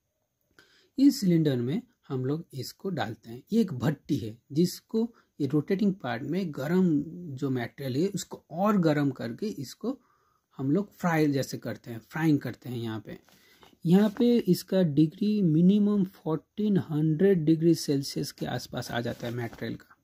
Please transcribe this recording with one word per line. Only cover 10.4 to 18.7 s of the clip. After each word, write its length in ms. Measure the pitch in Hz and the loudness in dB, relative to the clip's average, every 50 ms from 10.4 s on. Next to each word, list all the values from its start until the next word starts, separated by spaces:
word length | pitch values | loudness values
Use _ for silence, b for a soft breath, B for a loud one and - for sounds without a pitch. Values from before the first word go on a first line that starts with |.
| _ _ _ | _ _ _
हम 140 | - 135 135 | -6 -2 0
लोग 220 | 147 196 196 - _ | 0 0 -2 -4 _
फ्राई 300 | - - 175 165 156 156 | -4 -2 0 2 2 2
जैसे 320 | 147 139 135 123 - - 120 | 2 2 0 -2 -4 -8 -10
करते 320 | - 123 110 - - 127 | -8 -10 -10 -10 -12 -14
हैं, 80 | 117 107 | -14 -14
फ्राइंग 400 | - - - 160 160 160 147 131 | -12 -10 -4 0 2 2 2 2
करते 300 | - 127 110 - - 127 | 0 -4 -10 -10 -10 -10
हैं। 80 | 120 | -8
यहाँ 240 | 117 117 113 110 110 | -6 -6 -6 -6 -8
पे, 180 | - - 120 - b b b b b b b b b b b b - | -10 -12 -16 -18 b b b b b b b b b b b b 2
यहाँ 240 | 160 175 196 214 214 208 - | 4 6 6 6 4 2 2
पे 200 | 240 240 240 233 | 4 4 4 4
इसका 440 | - - 180 - - - 190 190 | 4 2 0 0 0 0 2 2
डिग्री 600 | 185 160 139 151 160 156 - - 202 208 214 208 | 2 2 4 2 2 2 0 -2 -2 0 0 2
मिनिमम 600 | 196 165 151 160 175 185 202 214 202 202 208 202 185 | 2 2 4 6 6 6 6 4 4 2 2 0 0
फोर्टीन 720 | 190 - - - 160 160 156 - _ _ - 208 214 202 170 | -2 -6 -8 -6 -4 -4 -4 -6 _ _ -4 0 0 0 0
हंड्रेड 640 | - - 151 151 156 160 156 151 190 196 202 175 151 | 0 -2 -2 0 0 0 2 4 4 4 4 4 2
डिग्री 300 | 156 165 156 165 170 165 | 2 2 4 4 4 2
सेल्सियस 580 | 160 - - 143 139 139 - - - 151 - | 2 0 -2 -2 -2 -2 -4 -6 -6 -8 -8
के 140 | - - 160 | -8 -8 -8
आसपास 440 | 143 131 123 - - | -6 -6 -6 -8 -8